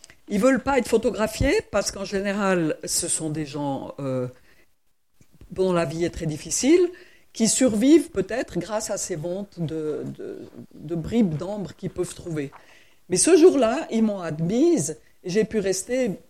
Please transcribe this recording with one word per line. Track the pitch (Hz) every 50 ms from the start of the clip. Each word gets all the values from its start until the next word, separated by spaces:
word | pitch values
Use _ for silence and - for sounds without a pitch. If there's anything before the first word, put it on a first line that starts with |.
| - - - _ _ -
Ils | 196 202
veulent | 214 262 269 233
pas | - 269 277 262
être | - -
photographiés | - 220 220 247 202 - 220 214 - - - 269 330 440 - -
parce | - 208 196 -
qu'en | - - 196
général, | 175 208 190 196 202 196 208 202 190 190 180 165 151 - - -
ce | - - - - 165
sont | - - 160 156
des | 151 160 156 139
gens, | 143 151 147 143 139 123 - - - -
euh, | 143 135 131 127 127 127 - _ _ _ _ _ _ _ _ _ _ _ _ _ _ _ _ _ - _ _ - - -
dont | 175 - 190 185 180
la | 170 170
vie | 147 160 160 175
est | 165
très | - - 165 156
difficile, | 151 147 - 170 - - 240 262 330 359 359 349 - - - - - - _ _ -
qui | - 226 208
survivent | - - 262 247 214 208 233 269 311 330 285 -
peut-être | - 202 190 - 220 247 294 - - 175
grâce | 170 - 214 220 233 -
à | 208 190
ces | - - 185
ventes | 156 151 175 180 196 208 - - 175
de, | 170 143 160 160 156 151 147 131 131 139 139 -
de, | 101 - - - 113 - - - 120 - -
de | - - 151 170
bribes | 170 156 156 214 233 220 180 156 139
d'ambre | 175 185 208 214 185 147 -
qu'ils | - - 185
peuvent | - - 180 - -
trouver. | - - 180 160 151 139 139 - - - - - - - _ _ _ _ -
Mais | 175 185
ce | - 311 349 330
jour-là, | 311 370 269 277 240 220 240 - - -
ils | - 226 226
m'ont | 214 202 190
admise, | 175 165 151 156 165 170 208 240 311 349 339 240 147 165 151 - - - _ _ -
et | 180
j'ai | 170 220 214
pu | 214 - 220
rester | 190 196 185 190 - - 247 262 254 220 170 - - -